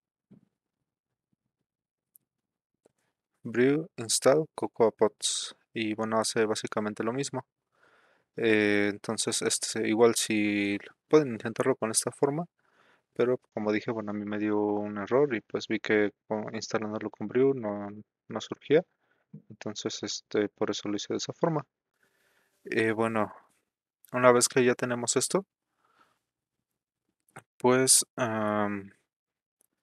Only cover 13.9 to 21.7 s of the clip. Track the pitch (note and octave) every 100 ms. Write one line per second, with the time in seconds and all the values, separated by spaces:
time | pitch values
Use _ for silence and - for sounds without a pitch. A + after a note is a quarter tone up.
13.9 | A2+ G#2 G#2 G#2 G#2 G#2+ G#2 G#2 G#2 G#2
14.9 | G#2 G2 B2 D3 A2 - G#2 - A2 -
15.9 | G#2+ G#2 - _ G#2+ G#2+ A2 - A2+ G#2+
16.9 | G#2+ A2 - G#2 B2 C3+ C3+ A2 G2+ G#2
17.9 | G#2 - _ - A2+ - - - D3 F#3
18.9 | _ _ _ _ - - G#2+ G#2+ G#2 A2
19.9 | - G#2 - - A2 G#2 - G#2+ G2+ G#2
20.9 | G#2 - A2 - - E3+ D3+ -